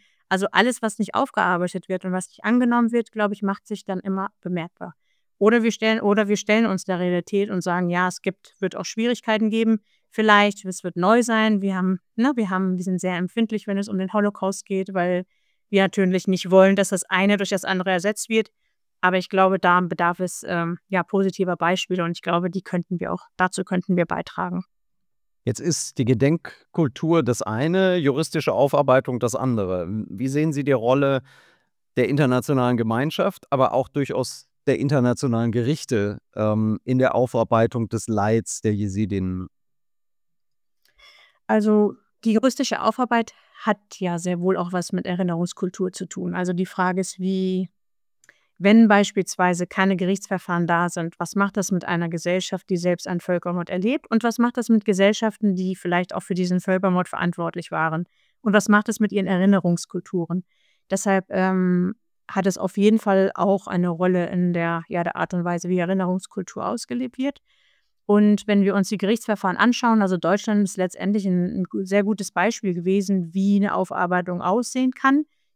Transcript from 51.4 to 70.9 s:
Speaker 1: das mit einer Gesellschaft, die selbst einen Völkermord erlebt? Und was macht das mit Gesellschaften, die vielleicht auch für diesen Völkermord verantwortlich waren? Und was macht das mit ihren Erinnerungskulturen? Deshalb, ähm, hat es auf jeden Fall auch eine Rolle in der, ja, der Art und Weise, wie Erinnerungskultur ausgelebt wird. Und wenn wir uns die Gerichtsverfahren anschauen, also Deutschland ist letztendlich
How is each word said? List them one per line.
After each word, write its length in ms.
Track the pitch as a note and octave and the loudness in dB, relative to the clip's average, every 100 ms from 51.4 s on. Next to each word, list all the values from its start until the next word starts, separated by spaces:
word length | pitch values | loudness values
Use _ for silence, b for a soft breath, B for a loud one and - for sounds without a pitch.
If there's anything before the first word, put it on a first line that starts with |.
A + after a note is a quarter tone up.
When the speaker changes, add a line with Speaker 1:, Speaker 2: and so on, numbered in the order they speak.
| G3 G#3 | 0 0
Speaker 1:
das 140 | F#3 | -2
mit 120 | F3+ | -2
einer 240 | - E3+ E3+ | -2 -4 -2
Gesellschaft, 600 | E3 F3 F3+ F3+ F#3 - | -4 -2 -2 -2 -8 -4
die 60 | F3+ | -2
selbst 320 | F3 F3 - | 0 -2 -4
einen 120 | F3 | -6
Völkermord 500 | - F3 F3 F3 E3+ | -2 -4 -2 -4 -4
erlebt? 400 | F#3 G3+ C#4+ - | -2 -2 -2 -4
Und 140 | A3+ | -2
was 140 | A#3 A3+ | -2 0
macht 180 | A#3+ A#3+ | 0 0
das 120 | A3+ | 2
mit 160 | A3+ | 2
Gesellschaften, 680 | G#3 F#3+ G3 G#3+ A3 - G#3+ F#3 | 2 4 4 4 -2 0 -2 0
die 200 | F#3 F#3 | -2 -4
vielleicht 380 | F3 F3 F3+ | -2 -2 -2
auch 80 | - | -6
für 120 | - | -6
diesen 260 | F3+ F3+ F3+ | -2 0 0
Völkermord 480 | F#3 F#3 F#3+ F3+ F3+ | 0 0 2 0 -2
verantwortlich 640 | - F3 E3+ E3+ F3 E3 | -2 -4 -2 -6 -6 -6
waren? 340 | D#3+ D#3+ D#3+ F3 _ _ _ | -4 -2 -2 -6 _ _ _
Und 120 | A3+ | 2
was 160 | G3+ G3 | 2 4
macht 200 | G#3 G#3+ | 2 2
das 120 | A3 | -2
mit 120 | G#3+ | -2
ihren 140 | G3 F#3+ | -2 -2
Erinnerungskulturen? 1200 | F#3 G3 G3 F3+ F3 - F3+ - F#3 E3 F3 - _ _ _ _ | 2 4 2 2 -2 -4 -10 -6 -6 -4 -6 -8 _ _ _ _
Deshalb, 360 | F#3+ G#3 F#3+ F#3 | -4 0 0 0
ähm, 640 | F#3 F#3 F#3 F#3 F3+ F3+ A3 _ _ - | -2 0 0 2 0 0 -4 _ _ -8
hat 160 | - F#3+ | -2 -2
es 100 | F3+ | -2
auf 220 | F3+ - | -4 2
jeden 200 | G3+ A3 | 4 4
Fall 320 | G#3+ F#3+ F#3+ | 2 2 2
auch 320 | - F3 G3 - | 0 0 0 -2
eine 220 | F3+ F3+ | -2 -2
Rolle 400 | E3 F#3 F3+ E3+ | 0 0 0 0
in 240 | F3+ F3+ | 0 0
der, 300 | E3+ E3+ E3+ E3 | 0 -2 -4 -4
ja, 160 | F3 | -4
der 120 | E3+ - | -4 -4
Art 180 | E3+ | -4
und 100 | F3+ | -2
Weise, 240 | F3 F3 F3 | -2 -4 -2
wie 100 | F#3 | -2
Erinnerungskultur 880 | F3 F#3+ F3+ F#3 - - F3+ - - | 0 0 0 -2 -6 -12 -10 -8 -6
ausgelebt 520 | A#3 - B3 B3+ B3 | -6 -6 -6 -6 -4
wird. 220 | C4+ - _ _ _ _ _ _ - | -6 -6 _ _ _ _ _ _ 2
Und 400 | G#3 G#3 G#3 - | 4 6 2 2
wenn 160 | G3+ | 2
wir 120 | F#3+ | 2
uns 140 | G3 G3 | 2 0
die 100 | G3+ | -2
Gerichtsverfahren 580 | F#3+ A3+ - G#3 F#3+ F3 | 0 -2 -2 -2 -2 2
anschauen, 460 | A3+ A#3+ A#3+ A3 | 2 2 2 2
also 140 | G3 F#3 | 2 0
Deutschland 480 | E3 G3+ - G#3 | 2 0 0 0
ist 120 | G3 - | 0 -2
letztendlich 500 | F3+ | -4